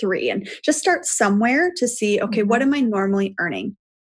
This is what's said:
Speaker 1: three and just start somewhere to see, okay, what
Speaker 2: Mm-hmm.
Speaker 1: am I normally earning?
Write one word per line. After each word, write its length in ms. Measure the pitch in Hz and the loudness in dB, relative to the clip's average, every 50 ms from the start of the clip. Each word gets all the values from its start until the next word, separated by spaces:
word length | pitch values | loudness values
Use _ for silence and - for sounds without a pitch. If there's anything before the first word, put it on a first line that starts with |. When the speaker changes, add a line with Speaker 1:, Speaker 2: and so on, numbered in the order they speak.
Speaker 1:
three 300 | - 190 185 - - 123 | -4 -2 -2 -2 -2 -2
and 180 | - 196 196 - - - - | -4 -4 -6 -8 -12 -4 -2
just 140 | - 302 - | -2 -2 0
start 260 | - 381 349 339 349 | 2 0 0 0 0
somewhere 680 | - - - 226 202 202 208 220 240 254 294 349 359 349 | -2 -2 0 2 2 2 2 2 2 2 2 2 0 0
to 100 | - 247 | -2 -2
see, 340 | 240 - - 220 208 208 - - | -4 -2 -2 -2 0 0 0 0
okay, 200 | 214 214 220 208 | 0 0 0 0
what 200 | 202 233 247 269 | 2 2 2 2
Speaker 2:
Mm-hmm. 120 | 277 285 | 2 2
Speaker 1:
am 0 | |
I 60 | 285 | 2
normally 540 | 262 226 208 190 196 196 196 196 196 190 196 196 | 2 0 0 0 0 2 2 0 0 -2 -2 -4
earning? 380 | 170 175 127 92 - - - - _ _ _ _ _ _ _ | -4 -4 -4 -6 -6 -8 -10 -12 _ _ _ _ _ _ _